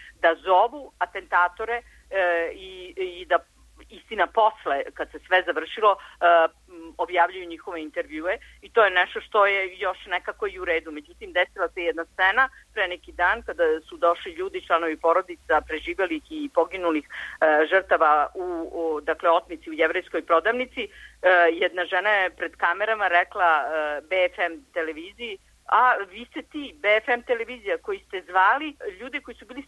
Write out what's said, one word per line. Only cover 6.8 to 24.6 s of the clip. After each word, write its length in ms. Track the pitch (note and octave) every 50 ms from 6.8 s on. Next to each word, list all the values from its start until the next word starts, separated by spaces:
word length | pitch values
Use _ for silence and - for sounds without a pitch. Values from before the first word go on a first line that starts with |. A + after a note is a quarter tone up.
| E3 E3 D#3 -
objavljuju 480 | E3+ E3 F3+ F3 E3+ F3+ F#3 F#3+ F3+
njihove 360 | E3+ E3 D#3+ - G3+ F3 E3
intervjue 560 | D#3 D3+ - F3 E3 C#3+ D3+ D#3 D#3+ F3+ G#3+ A#3 - - - -
i 60 | - F#3
to 140 | - A#3 A3
je 60 | G3
nešto 300 | F#3 F3+ F#3 - - A3
što 260 | - - - G#3+ G3+
je 320 | G3+ G3 G3 F#3+ F#3 F#3 F#3
još 200 | G3+ F#3 F3+ - -
nekako 400 | G3+ F3+ F3+ - - G3 - A3
i 120 | G3+ F3+ F#3
u 60 | F3+
redu. 260 | E3+ E3 E3+ E3 E3
Međutim, 400 | D3+ D3+ D3 D#3+ F3 - A3 F#3+
desila 360 | D#3+ F3+ F#3 - - G3 F3+ E3 -
se 60 | F#3+
jedna 240 | F3 E3+ D#3+ E3 E3 _
scena 360 | - - F#3 F#3 G3+ B3 C4+ C4 - - - _
pre 160 | - A3 G3 F3+
neki 240 | F3+ E3 - -
dan 300 | D#3+ - F3 F3+ G#3 A#3
kada 220 | A#3+ - F3+ D#3 E3+ D#3 D#3 D#3+ D#3 -
su 80 | F3
došli 360 | D#3+ E3+ E3+ E3+ - - F#3
ljudi, 340 | E3 D#3+ F#3 G3 F#3 F#3 -
članovi 300 | - F3+ E3 E3+ E3 D#3
porodica 640 | D3+ - E3 E3+ F#3 F#3 - F3 - _ - D#3+ D3+ D3 -
preživelih 540 | D#3+ D3+ - E3+ F3 - F#3+ F3+ D#3+ D3+ - -
i 200 | D#3 D#3 D3 C#3 -
poginulih, 520 | F3 E3 E3+ - F#3+ F3+ E3+ D#3 D3+ -
e, 600 | - - - - - - - D#3+ D#3 D3+ D3+ D#3+ D3+
žrtava 560 | F#3 F#3+ F#3 - F#3 D#3+ D#3+ D3+ D3+ D3+ C#3+ - -
u, 120 | F#3 F3+ F3+ F3 E3 E3 - - E3+
u, 200 | E3 E3 D#3 D3+
dakle, 300 | D3+ - D#3 - - F3
otmici 400 | E3 F3 E3+ - E3+ D3+ - E3
u 80 | D#3 D3+
jevrejskoj 440 | D#3 D#3+ E3+ F#3 F3 - - E3+ -
prodavnici. 560 | - E3+ E3 E3 A3 A#3 B3 B3+ B3 - C4
E, 60 | A3 - - - - - - - - F3+ F#3 F3 F3 E3 E3 E3+ F#3+
jedna 200 | F3 E3+ F3+ F3
žena 260 | D#3+ F#3+ F3+ F#3 G#3
je 200 | G#3+ G3+ F#3 F3+
pred 220 | D#3+ - F3+ D#3+ -
kamerama 520 | - - A3+ F3 F#3+ G#3 G#3+ A3 G#3+ G3+ F3+
rekla, 420 | F3 F3 F#3+ - - G#3 F3+ E3+ D#3+ D3
e, 60 | C3 C3 D#3 D#3 D3+ D3+ D3 C#3+ D3 -
B 20 | F#3 F#3+ F#3 F3+ F3+
F 40 | -
M 260 | F3 E3+ E3 D3+